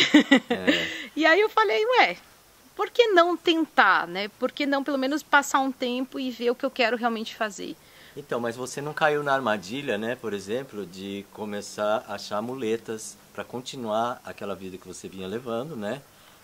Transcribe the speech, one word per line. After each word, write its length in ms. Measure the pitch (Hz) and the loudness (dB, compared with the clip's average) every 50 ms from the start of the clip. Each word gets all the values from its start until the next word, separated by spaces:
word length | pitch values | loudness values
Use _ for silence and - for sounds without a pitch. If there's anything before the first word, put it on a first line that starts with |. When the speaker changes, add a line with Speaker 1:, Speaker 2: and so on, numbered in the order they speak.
| - - - 302 - - 277 240 - - | 4 6 6 6 8 8 6 4 4 2
Speaker 1:
É. 380 | 240 190 185 233 311 - - - - - | -4 -2 2 2 2 2 0 -4 -6 -8
Speaker 2:
<laughs> 180 | 294 226 - | -10 -8 -2
E 100 | 294 311 | 2 4
aí 140 | 320 320 381 | 4 6 6
eu 100 | 427 427 | 4 2
falei, 360 | - 440 440 392 427 440 427 | 4 2 2 2 2 2 2
"Ué, 320 | 480 508 453 - 185 - - - - - - _ _ _ _ _ - _ | 4 4 6 4 4 2 -4 -12 -20 -20 -20 _ _ _ _ _ -14 _
por 140 | - 415 381 | -6 -6 0
que 180 | - - 480 453 | 4 4 4 6
não 280 | 392 349 339 349 349 320 | 8 6 6 6 4 0
tentar, 680 | - 359 330 330 311 - - - 226 196 180 160 165 165 | 2 2 2 2 2 0 4 4 6 6 6 4 2 -2
né? 200 | 175 190 202 208 - - | -4 -6 -6 -6 -6 -4
Por 120 | 247 254 | -4 -4
que 140 | - - 294 | -2 -2 -2
não 180 | 285 277 277 269 | 0 0 0 0
pelo 140 | 302 285 269 | 0 -2 0
menos 240 | 262 269 294 302 - | 0 0 -2 -2 -2
passar 360 | - - 285 277 - - 277 | 4 4 4 4 4 2 0
um 120 | 269 269 | 2 0
tempo 480 | 254 - 269 247 247 247 269 - - 277 | -2 -4 -4 -4 -2 -4 -4 -6 -6 -6
e 120 | 262 254 | -6 -6
ver 180 | 233 - 240 240 | -6 -2 -2 -2
o 60 | 247 | 0
que 100 | - - | 0 -2
eu 60 | 262 | -4
quero 260 | - - 240 220 233 220 | -2 0 0 0 0 0
realmente 380 | 233 240 226 214 226 - - | -2 -2 -2 -4 -8 -8 -6
fazer?" 400 | - 226 214 190 - 180 - - - - - - - - - - | -6 -6 -6 -6 -8 -10 -12 -12 -14 -16 -20 -20 -20 -20 -18 -16
Speaker 1:
Então, 240 | 139 - - 143 120 | -14 -8 -6 -4 -2
mas 160 | 120 117 113 | -2 -2 -4
você 260 | 127 127 120 - 143 | -4 -8 -8 -8 -8
não 120 | 139 151 147 | -8 -6 -2
caiu 260 | - 160 151 151 147 | 0 2 2 2 2
na 100 | 147 143 | 2 2
armadilha, 640 | 135 135 131 110 107 104 85 90 117 143 143 135 107 | 2 2 2 2 0 0 -2 -6 -8 -6 -4 -2 -2
né, 200 | 101 113 113 127 | -2 -2 -4 -4
por 180 | 123 - 110 101 | -4 -6 -6 -6
exemplo, 540 | 101 92 98 113 127 135 139 107 104 98 85 | -6 -6 -4 -6 -6 -6 -8 -10 -10 -10 -10
de 360 | 90 95 95 98 98 101 98 - - | -10 -10 -10 -8 -8 -8 -10 -12 -12
começar 680 | - 107 104 104 101 101 - - - 104 104 107 110 - - | -10 -10 -8 -8 -8 -10 -8 -6 -2 0 0 0 0 -2 -6
a 80 | 101 | -10
achar 260 | 101 - - 104 104 | -10 -8 -6 -6 -6
muletas 760 | 113 120 127 135 120 107 113 113 - - 113 110 - - - - - - | -4 -6 -6 -4 -2 -2 -2 -2 -4 -6 -10 -10 -10 -14 -16 -18 -20 -18
pra 120 | - 104 98 | -14 -14 -12
continuar 760 | - - 123 139 - - 135 120 110 107 113 117 120 123 - - | -10 -10 -12 -10 -10 -10 -8 -4 -2 0 0 0 -2 -4 -6 -10
aquela 300 | 92 92 - 107 101 98 | -16 -14 -10 -8 -8 -8
vida 200 | 92 98 92 92 | -8 -10 -12 -12
que 120 | 90 - 92 | -14 -14 -14
você 200 | 87 - - 90 | -16 -14 -14 -14
vinha 200 | 92 95 92 92 | -12 -10 -10 -8
levando, 480 | 101 120 135 120 113 117 131 165 156 | -8 -8 -8 -6 -6 -6 -6 -8 -8
né? 260 | 113 104 104 123 143 - - - - - - - - | -8 -6 -6 -8 -8 -10 -18 -20 -20 -20 -20 -20 -20